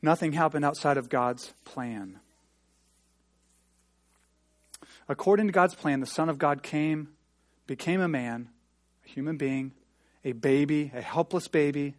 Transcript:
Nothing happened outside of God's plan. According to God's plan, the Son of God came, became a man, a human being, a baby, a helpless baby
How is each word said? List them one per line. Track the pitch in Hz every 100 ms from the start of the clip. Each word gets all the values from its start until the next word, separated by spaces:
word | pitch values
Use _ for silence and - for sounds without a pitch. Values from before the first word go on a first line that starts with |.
Nothing | 151 165 165
happened | 151 160 151
outside | 143 147 147 139
of | 120
God's | 135 123 123 - - -
plan. | - 123 110 95 95 _ _ _ _ _ _ _ _ _ _ _ _ _ _ _ _ _ _ _ _ _ _ _ _ _ - - - -
According | 139 - 202 214
to |
God's | 185 180 -
plan, | 160 139
the | 127
Son | - 160
of | 139
God | 147 143
came, | - 151 151 156 147 _ _ _ _ _ -
became | 135 - 185
a | 180
man, | 143 120 117 120 _ _ _ _ _ -
a |
human | - 147 156
being, | 135 135 135 - _ _ _ _
a | 139
baby, | 117 135 139 147 151 147 123
a |
helpless | - 160 170 180 -
baby | 160 143 143 143